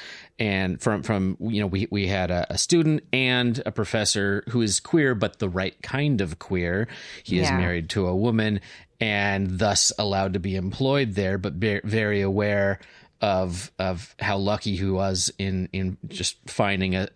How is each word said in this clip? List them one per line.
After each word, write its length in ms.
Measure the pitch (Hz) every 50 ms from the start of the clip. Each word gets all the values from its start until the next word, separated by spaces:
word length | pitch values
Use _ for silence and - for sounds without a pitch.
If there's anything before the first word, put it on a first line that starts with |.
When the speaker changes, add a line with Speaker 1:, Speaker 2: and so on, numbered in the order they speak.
| - - - - - - _ -
Speaker 1:
And 400 | 117 104 98 95 95 92 87 -
from, 240 | - 120 107 98 -
from, 360 | - 110 98 95 95 92 -
you 220 | 90 110 113 104 104
know, 40 |
we, 220 | 95 90 95 104 -
we 180 | - 101 98 90
had 220 | 101 95 92 85
a, 220 | 90 87 - - -
a 60 | -
student 460 | - - 175 170 160 156 156 151 - -
and 520 | - 131 131 127 127 123 123 120 113 123 -
a 80 | - -
professor 720 | - 107 - - 110 104 - - 107 98 101 101 104 - -
who 100 | 113 120
is 200 | 113 104 98 -
queer, 340 | - - - 165 147 135 127
but 240 | 104 101 104 - -
the 100 | 110 95
right 320 | 85 95 95 95 - -
kind 400 | - - - 135 147 147 139 101
of 180 | 98 82 82 -
queer. 500 | - - 98 90 87 85 87 98 113 - - - - - - - -
He 140 | - 92 87
is 100 | 82 -
Speaker 2:
Yeah. 80 | -
Speaker 1:
married 320 | 90 87 87 87 87 82 78
to 160 | - 107 95
a 80 | 90 90
woman 460 | 92 107 120 113 110 107 107 104 98 - - - - - _ _ -
and 580 | 117 110 104 101 101 101 98 98 101 92 92 90
thus 360 | 110 104 98 - - - - -
allowed 360 | 104 101 98 98 95 98 92
to 60 | 98
be 160 | 85 101 95
employed 580 | 95 92 95 - - 131 131 139 143 139 110 95
there, 240 | 98 98 92 98 98
but 200 | 95 104 71 85
be, 220 | 113 110 101 98 -
very 360 | 104 104 110 110 104 104 101
aware 600 | 98 98 95 104 104 104 101 101 101 98 98 - - - - - - - _ - -
of, 500 | 104 95 92 95 90 87 90 - - - -
of 360 | 92 92 92 87 - - - -
how 160 | - 101 101
lucky 400 | 98 98 98 104 104 - 110 98
he 80 | 87 98
was 480 | 98 95 92 98 98 95 92 90 - - -
in, 320 | 98 98 92 92 92 87 -
in 240 | 95 95 92 - - -
just 300 | - - - - - - - -
finding 480 | - - - 113 101 98 92 95 95 92
a, 140 | 95 95 - -